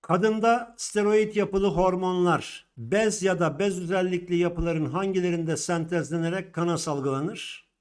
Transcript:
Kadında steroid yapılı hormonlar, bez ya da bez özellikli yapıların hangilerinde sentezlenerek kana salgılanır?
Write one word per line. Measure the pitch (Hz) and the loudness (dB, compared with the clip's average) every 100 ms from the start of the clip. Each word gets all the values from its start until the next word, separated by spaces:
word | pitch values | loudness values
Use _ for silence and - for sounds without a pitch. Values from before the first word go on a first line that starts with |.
Kadında | - 175 220 220 226 233 233 - | 0 2 2 2 2 2 0 -10
steroid | - 208 208 214 214 208 | -4 0 4 4 2 0
yapılı | 202 196 196 | 0 2 2
hormonlar, | 165 185 185 185 180 175 147 - - _ - | 4 2 2 0 2 2 2 -2 -16 _ -14
bez | 113 196 220 214 | -2 0 2 0
ya | 190 175 | 0 2
da | 165 143 | 0 0
bez | 202 180 | -2 -2
özellikli | 170 190 185 180 175 175 | -2 0 0 -2 0 0
yapıların | 175 170 165 165 143 | 2 0 -2 0 -2
hangilerinde | 160 196 185 180 170 165 156 | -2 0 0 0 0 -2 -2
sentezlenerek | - 170 165 170 131 165 165 190 190 | -2 -2 0 -2 -2 -2 -2 -4 -6
kana | - 175 165 | -2 0 0
salgılanır? | 165 143 135 135 160 220 - - _ _ | -2 -2 -2 -2 -2 -6 -12 -14 _ _